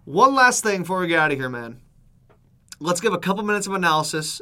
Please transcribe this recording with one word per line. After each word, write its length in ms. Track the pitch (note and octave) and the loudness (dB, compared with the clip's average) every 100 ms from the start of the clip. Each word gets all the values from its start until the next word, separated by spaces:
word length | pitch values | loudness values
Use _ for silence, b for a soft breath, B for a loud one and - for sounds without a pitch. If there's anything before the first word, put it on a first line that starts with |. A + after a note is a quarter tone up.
One 320 | - D#3 C4 C4+ | -6 2 2 4
last 260 | B3 B3 | 2 2
thing 200 | A3 F#3+ | -2 -4
before 180 | E3+ F#3 | -4 -4
we 80 | F3 | -2
get 120 | E3 | 0
out 120 | D#3 | 0
of 60 | C3+ | -2
here, 100 | C3 | -6
man. 320 | A#2+ A#2 A#2 _ _ _ _ _ _ _ _ _ - | -10 -12 -18 _ _ _ _ _ _ _ _ _ -10
Let's 180 | D#3 F3 | -6 0
give 140 | A3 | 4
a 40 | F3 | 4
couple 240 | F3+ G3 | 2 -2
minutes 220 | G#3 G#3 G3 | 0 -2 -2
of 60 | |
analysis, 680 | F#3+ F3 D#3 D#3 D#3+ D#3 - | 0 2 2 0 -4 -6 -10